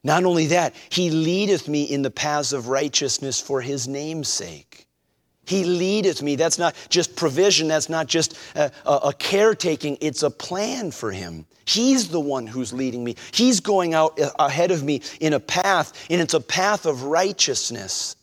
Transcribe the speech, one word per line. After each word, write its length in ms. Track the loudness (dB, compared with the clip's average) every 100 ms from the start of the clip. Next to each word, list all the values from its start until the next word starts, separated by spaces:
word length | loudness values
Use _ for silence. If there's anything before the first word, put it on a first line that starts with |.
Not 200 | 4 4
only 220 | 4 2 4
that, 300 | 2 2 -4 -6
"He 200 | -2 0
leadeth 580 | 2 2 0 2 0 0
me 140 | -2
in 220 | 0 -2
the 80 | -2
paths 420 | -2 -2 -2 -2
of 140 | -4 -2
righteousness 760 | -2 0 -2 -2 -4 -4 -6
for 200 | -4 -4
his 260 | -2 -6 -6
name's 420 | -8 -6 -6 -4
sake." 560 | -6 -8 -14 _ -20 _ _ _ _ _ _ -2
He 160 | 0
leadeth 580 | 0 0 0 2 0 0
me. 140 | -2 2
That's 240 | 2 2
not 160 | 0 0 -2
just 260 | 0 0 0
provision. 520 | 0 4 4 4 2
That's 220 | 0 0
not 160 | -4 0
just 300 | 0 0 -6 -10 -2
a, 160 | -2 -2 0
a, 80 | 2
a 180 | 2
caretaking. 840 | -2 -2 4 4 4 -2 -2 -4 -4
It's 220 | -4 -2
a 80 | -4
plan 600 | -4 -8 -6 -4 -4 -6
for 200 | -6 -8
him. 360 | -6 -8 -12 -16 _ -2
He's 420 | 2 4 2 2
the 100 | -2
one 260 | -2 -4 -6
who's 280 | -8 -6
leading 300 | -4 -4 -4
me. 120 | -6 -8 -6
He's 280 | 2 4 4
going 360 | 2 2 4 4
out 240 | 2 2
a-, 120 | -2 2
ahead 260 | 0 2 2
of 140 | 2
me 180 | 0 -4 -4 -4
in 140 | 0
a 60 | 0
path, 540 | 0 0 2 2 0 -8 -2
and 100 | 0
it's 140 | 2 0
a 40 |
path 460 | 0 0 2 2 0
of 180 | -2
righteousness. 1120 | 0 2 2 0 0 0 -4 -8 -8 -6 -8 -10